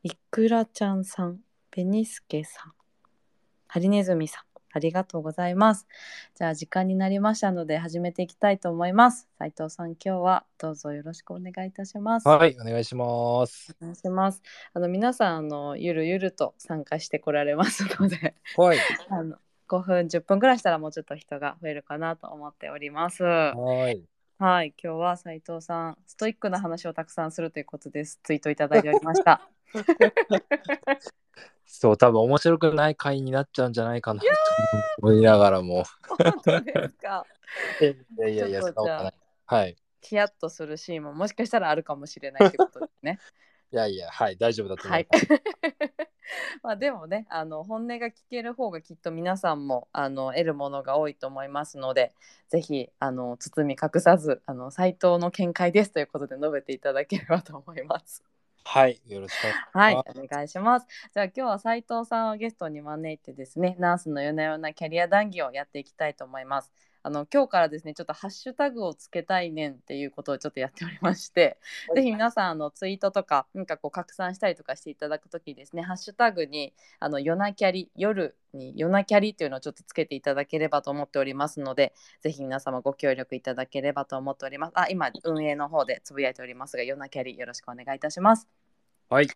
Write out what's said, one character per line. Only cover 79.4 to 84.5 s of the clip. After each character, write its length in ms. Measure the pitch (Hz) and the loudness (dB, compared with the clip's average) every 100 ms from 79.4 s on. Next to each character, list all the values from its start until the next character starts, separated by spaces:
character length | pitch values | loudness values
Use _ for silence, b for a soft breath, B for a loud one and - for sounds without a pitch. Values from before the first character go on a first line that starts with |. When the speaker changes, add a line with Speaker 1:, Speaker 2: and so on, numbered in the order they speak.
Speaker 1:
い 20 | 151 | -6
う 40 | |
の 60 | 131 | -6
を 40 | |
ち 100 | 147 | -10
ょ 20 | |
っ 20 | |
と 80 | - | -14
つ 120 | - | -10
け 100 | - | -6
て 100 | 156 | -4
い 60 | 135 | -4
た 140 | 143 | -2
だ 100 | 139 | -2
け 140 | 143 160 | -2 -2
れ 100 | 151 | 0
ば 140 | 147 | 0
と 80 | 143 | -2
思 140 | 147 | -6
っ 40 | 143 | -4
て 100 | 139 | -2
お 60 | |
り 80 | 135 | -2
ま 160 | 135 151 | -2 -4
す 120 | - | -4
の 140 | 135 | -6
で、 200 | 131 139 b b b | 0 0 b b b
ぜ 120 | 156 | -8
ひ 100 | 143 | -6
皆 180 | 135 131 | -8 -6
様 220 | 135 127 | -6 -4
ご 100 | 135 | -4
協 220 | 139 143 | -2 -2
力 200 | 131 127 | -2 -6
い 60 | 127 | -8
た 140 | - | -8
だ 100 | 127 | -8
け 160 | 131 139 | -6 -4
れ 140 | 139 | -4
ば 100 | 139 | -4
と 140 | 135 135 | -6 -8
思 140 | 135 | -8
っ 40 | 131 | -8
て 80 | |
お 60 | 135 | -10